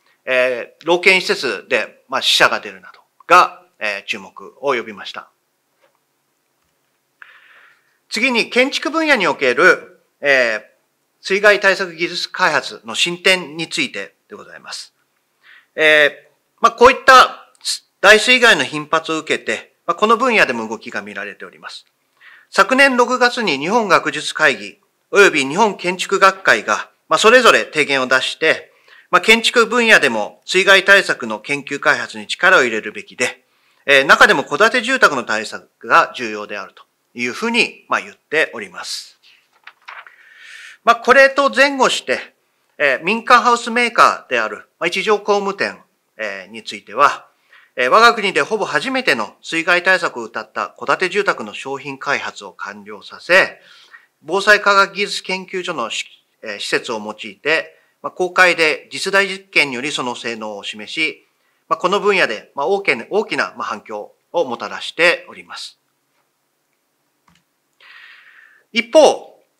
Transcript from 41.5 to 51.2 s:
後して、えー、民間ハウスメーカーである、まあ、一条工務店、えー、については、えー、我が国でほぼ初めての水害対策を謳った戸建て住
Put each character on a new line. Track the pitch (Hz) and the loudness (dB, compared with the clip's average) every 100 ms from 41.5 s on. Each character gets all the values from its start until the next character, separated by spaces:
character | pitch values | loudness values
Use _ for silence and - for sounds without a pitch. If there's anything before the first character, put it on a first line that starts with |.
| 214 277 | 2 0
後 | 269 247 | 2 0
し | - - | 0 -4
て、 | 117 - _ _ _ _ - | -6 -8 _ _ _ _ -2
え | 143 123 | -2 0
ー、 | |
民 | 165 226 226 | -2 -2 4
間 | 247 | 4
ハ | 233 | 4
ウ | 233 | 0
ス | 233 | 0
メ | 233 240 | -2 0
ー | |
カ | 226 131 92 - | 2 2 2 -2
ー | |
で | 123 | -4
あ | 107 | -2
る、 | 101 - - | -6 -18 -8
ま | 165 | -6
あ、 | |
一 | 185 | -4
条 | 180 208 | -2 -2
工 | 202 202 | 0 -2
務 | 196 196 | -2 -4
店、 | 110 92 _ _ _ - | -6 -8 _ _ _ -12
え | 107 98 92 | -10 -10 -14
ー、 | |
に | 110 | -18
つ | - 107 | -14 -16
い | |
て | 101 | -8
は、 | 107 139 - - _ _ _ _ - | 2 2 0 -12 _ _ _ _ -4
え | 127 | 2
ー、 | |
我 | 190 | 4
が | 233 | 4
国 | 233 196 | 4 -2
で | 160 | -2
ほ | 143 214 | -2 -4
ぼ | |
初 | 170 147 247 | -4 -4 -4
め | 262 | -6
て | 233 127 | -4 -6
の | 101 - | -6 -12
水 | - 165 165 | -8 -4 -2
害 | 175 | 0
対 | 185 185 | 0 0
策 | 170 123 | -2 -8
を | 110 | -10
謳 | 117 | -10
っ | 110 | -10
た | 113 104 - | -8 -8 -6
戸 | 123 | -4
建 | 147 | -2
て | 185 | -2
住 | 196 | -2